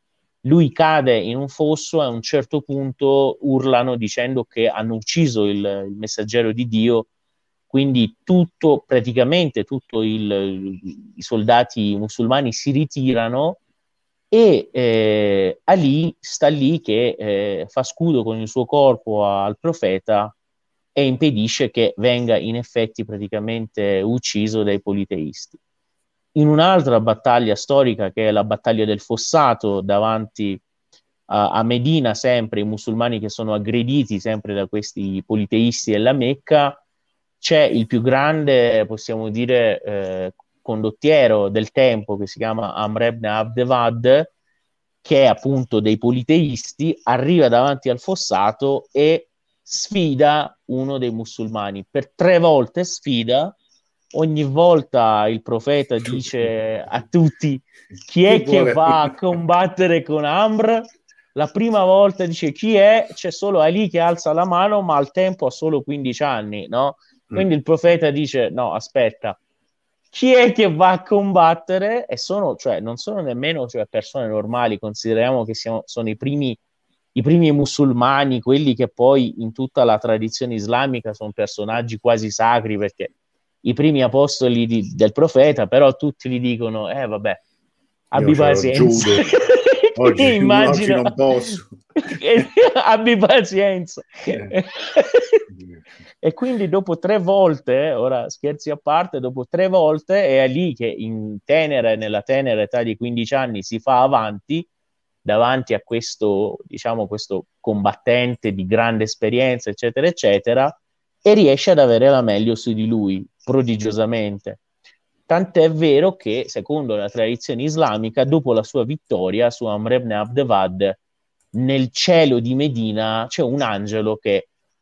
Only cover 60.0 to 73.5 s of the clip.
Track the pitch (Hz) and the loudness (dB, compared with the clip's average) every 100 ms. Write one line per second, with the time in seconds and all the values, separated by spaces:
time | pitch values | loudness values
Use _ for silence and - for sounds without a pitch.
60 | 165 151 147 175 220 220 220 226 226 _ | 0 -4 0 0 0 2 0 0 -4 _
61 | _ _ _ 139 151 202 226 214 185 190 | _ _ _ -4 -4 -2 0 2 4 6
62 | 202 190 175 165 156 151 220 208 202 220 | 4 2 -6 -4 -6 -2 2 6 6 6
63 | 220 - 180 - 202 208 165 190 202 170 | 0 -8 -10 -6 0 2 2 2 0 0
64 | 170 170 156 156 185 175 202 208 180 147 | 0 0 -2 -2 0 2 2 0 0 0
65 | 139 185 185 185 131 - 160 147 139 143 | 0 -2 -2 -2 -6 -4 -4 -2 -4 -6
66 | 131 117 147 117 107 104 - 117 139 - | -6 -4 -4 -4 -6 -10 -6 -2 -2 -6
67 | _ _ _ 185 190 151 143 160 170 170 | _ _ _ -4 0 0 0 2 2 2
68 | 156 143 143 131 113 110 117 95 - 135 | 0 -2 -2 -2 -2 -2 -4 -6 -4 0
69 | 113 - 107 - _ _ _ _ _ _ | 0 -2 -10 -10 _ _ _ _ _ _
70 | _ - 254 254 240 233 202 156 185 180 | _ -2 4 6 6 4 2 4 4 2
71 | - 202 196 180 165 170 - 185 202 233 | 0 0 2 4 4 2 -2 -2 -2 -4
72 | - 123 - 202 175 - 131 90 110 120 | -6 -8 -6 -4 -2 -4 -4 -4 -6 -10
73 | - 208 147 120 147 | -8 -6 -6 -4 -4